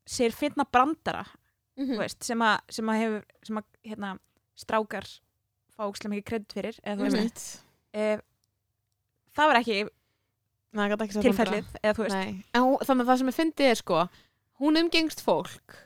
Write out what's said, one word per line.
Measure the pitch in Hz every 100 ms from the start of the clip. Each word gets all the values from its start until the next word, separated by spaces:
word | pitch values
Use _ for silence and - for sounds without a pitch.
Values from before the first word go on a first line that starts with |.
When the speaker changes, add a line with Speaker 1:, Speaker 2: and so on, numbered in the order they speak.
| -
Speaker 1:
segir | - 233 226
fyndna | 294 202 277
brandara, | 247 269 320 - - - - _ _ _ -
Speaker 2:
Mhm. | 269
Speaker 1:
þú | 226
veist, | - -
sem | - 233
að, | 226 202 -
sem | - 220
að | 220
hefur, | 226 214 - _
sem | - 214
að, | 208 _
hérna, | 226 214 202 190 _ _ _
strákar | - - 220 214 208 - - _ _ _ _ _ -
fá | 208
ógeðslega | 202 214
mikið | 208 202
kredit | 226 208
fyrir, | - 190 -
eða | - 202
þú | 269
veist. | 254
Speaker 3:
Einmitt. | 226 - - - _ _ _
Speaker 1:
Eh, | 214 214 214 - _ _ _ _ _ _ _ _ _ _ -
það | 302
var | 247
ekki | 240 202 208 - _ _ _ _ _ _ _
Speaker 3:
Nei, | 214
það | 202
gat | 208 220
ekki |
sagt | 208
Speaker 1:
tilfellið, | 247 196 220 202
Speaker 3:
brandara. | 180 -
Speaker 1:
eða | 214 214
þú |
veist. | 202 190
Speaker 3:
Nei. | 190 190 -
En | 240
hún, | 254 277
þannig | - 254 240
að |
það | 254
sem | 262
er | 247
fyndið | 320 - 277
er, | 226
sko, | - 165 180 - _ _ _ -
hún | 285 311
umgengst | 339 330 320 -
fólk | - 165 185 - - -